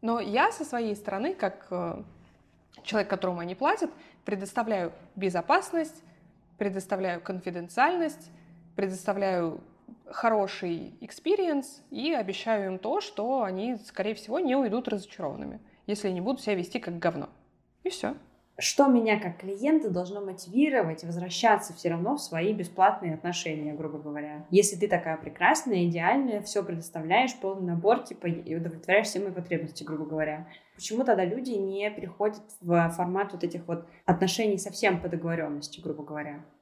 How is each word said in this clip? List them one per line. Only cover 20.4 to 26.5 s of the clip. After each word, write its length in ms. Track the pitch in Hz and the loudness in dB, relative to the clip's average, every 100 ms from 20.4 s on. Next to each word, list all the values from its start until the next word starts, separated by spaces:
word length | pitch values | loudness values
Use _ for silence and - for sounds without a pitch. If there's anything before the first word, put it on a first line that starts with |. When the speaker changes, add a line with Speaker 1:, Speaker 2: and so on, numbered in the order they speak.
| - 214 302 269 170 160 | -2 4 4 4 2 -2
Speaker 2:
возвращаться 680 | 170 170 180 - 233 208 - | -6 -6 -4 2 6 6 2
всё 160 | 170 175 | -4 -2
равно 260 | 170 185 285 | 0 0 0
в 60 | |
свои 320 | - 160 180 | -2 0 0
бесплатные 600 | 214 175 - 190 214 180 | 0 -4 4 6 6 -2
отношения, 600 | 156 175 175 165 151 151 | -2 -4 -4 -4 -4 -4
грубо 240 | 147 156 147 | -4 -6 -6
говоря? 480 | 147 147 151 151 - | -8 -8 -8 -12 4
Если 260 | 180 202 180 | 6 6 4
ты 120 | 202 | 2
такая 300 | 175 165 160 | 2 0 -4
прекрасная, 680 | 151 147 185 311 269 196 | -6 2 4 4 2 2
идеальная, 560 | 175 170 170 254 262 208 | 4 4 4 4 2 -2
всё 220 | - | -2